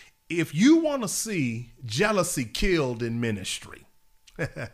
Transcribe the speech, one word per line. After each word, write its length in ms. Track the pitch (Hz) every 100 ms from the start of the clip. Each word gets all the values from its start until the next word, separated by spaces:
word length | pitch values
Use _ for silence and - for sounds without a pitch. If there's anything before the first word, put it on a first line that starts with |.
| - _ -
If 240 | 170 160
you 240 | 151 262 330
wanna 300 | 311 277 202
see 640 | - 220 185 123 113 123 -
jealousy 600 | 120 117 208 202 170 - 113
killed 560 | - 202 170 131 117
in 180 | 117 117
ministry, 640 | 117 101 95 - - - - _ _ _ - -
<laughs> 20 | 160 156 117